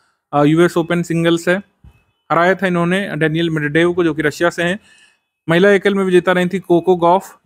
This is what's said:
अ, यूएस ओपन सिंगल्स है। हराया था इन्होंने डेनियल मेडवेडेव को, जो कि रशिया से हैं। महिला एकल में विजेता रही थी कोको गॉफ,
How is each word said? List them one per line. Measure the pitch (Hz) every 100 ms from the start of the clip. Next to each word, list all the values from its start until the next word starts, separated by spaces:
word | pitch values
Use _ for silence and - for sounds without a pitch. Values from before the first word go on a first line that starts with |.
| _ _ _
अ, | 143
यूएस | 147 160 170 175
ओपन | 165 175
सिंगल्स | 170 165 165 170 175
है। | 185 - _ - _ _ _ -
हराया | 156 175 185
था | 190
इन्होंने | 175 170 185 202 151
डेनियल | 160 160 170
मेडवेडेव | 156 147 156 175
को, | 175
जो | 165
कि | 151
रशिया | 151 - 170
से | 165
हैं। | 170 196 - _ _ _ _ _ -
महिला | 170 202
एकल | 196 202 196
में |
विजेता | 190 180 170
रही | 180 180
थी | 190
कोको | - 170 170 180
गॉफ, | 170 185 - -